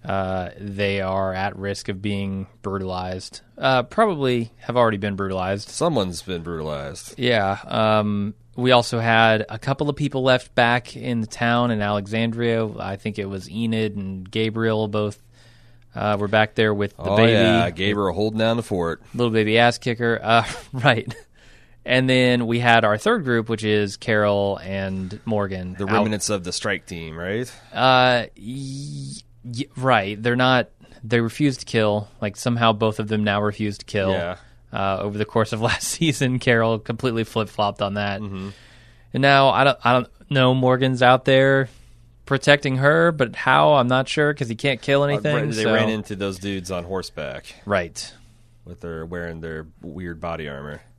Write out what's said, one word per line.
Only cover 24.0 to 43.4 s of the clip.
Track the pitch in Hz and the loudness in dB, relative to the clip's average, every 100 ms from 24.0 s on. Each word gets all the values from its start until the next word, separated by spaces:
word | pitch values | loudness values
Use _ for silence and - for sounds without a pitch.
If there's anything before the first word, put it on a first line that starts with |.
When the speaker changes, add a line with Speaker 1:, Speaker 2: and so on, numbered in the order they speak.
| - 107 104 101 101 98 | 0 2 4 4 2 -2
Speaker 1:
and | 95 98 95 95 92 107 | -6 -6 -4 -6 -8 -8
Morgan | - 107 98 92 90 90 | -4 -2 -2 -6 -8 -6
Speaker 2:
The | |
Speaker 1:
out | 101 | 0
Speaker 2:
remnants | 104 107 107 - | 2 2 -2 -2
of | 104 | -4
the | 90 | -4
strike | - 110 95 | -6 -4 -6
team, | - 85 82 80 | -6 -12 -10 -8
right? | 90 110 127 - - | -6 -4 -6 -12 -12
Speaker 1:
Uh, | - 127 127 127 123 110 - | 0 4 6 4 2 -2 -14
y-, | 104 135 135 135 143 143 135 139 _ - | -12 -10 -10 -10 -12 -12 -12 -16 _ -20
y-, | 123 117 139 - | -12 -8 -8 -2
right. | 131 117 98 104 | 2 2 0 -2
They're | 120 120 | 0 2
not, | 127 127 - _ - - | 4 2 0 _ -20 -18
they | 113 120 | 0 0
refuse | 117 - 147 127 | 0 0 0 0
to | |
kill. | - 117 107 104 104 - | -2 0 2 0 -4 -8
Like, | 104 101 | -8 -4
somehow | 120 117 113 | -2 4 4
both | 104 110 107 | 4 0 0
of | 107 | -4
them | 107 | 0
now | 104 101 | 0 0
refuse | 104 101 107 98 | -2 -2 -4 -6
to | - | -6
kill. | 104 95 | -2 0
Speaker 2:
Yeah. | 92 85 92 - - - | 0 -2 -8 -14 -20 -10
Speaker 1:
Uh, | 107 98 95 | -4 -2 -2
over | 104 104 | -4 -4
the | 104 | -2
course | 117 107 | 0 0
of | 110 | 0
<laughs> | |
last | 117 - - | -2 -2 -4
season, | - 165 131 131 127 | -2 -2 0 0 0
Carol | 131 117 113 110 | 2 4 2 0
completely | - 117 131 113 | -4 -4 -2 -2
flip-flopped | 110 117 104 - 101 101 | -2 -4 -4 -2 -2 0
on | 101 | -4
that. | 101 101 98 | -2 -4 -6
Speaker 2:
Mm-hmm. | 104 95 98 - - - - - - | -8 -10 -10 -14 -20 -20 -20 -20 -8
Speaker 1:
And | 127 | 2
now, | 139 139 135 | 4 6 6
I | 104 | 4
don't, | 139 - | 2 2
I | 120 | 2
don't | 127 120 _ - | 2 0 _ -2
know, | 139 127 | 2 4
Morgan's | 131 127 127 131 127 | 4 2 2 2 4
out | 127 127 - | 6 6 6
there | 131 135 135 127 - - - - _ | 6 6 4 0 -8 -20 -20 -20 _
protecting | - 135 - 143 139 131 | -4 0 4 4 2 2
her, | 139 160 170 | 4 4 2
but | 156 123 | 2 -2
how? | - | 0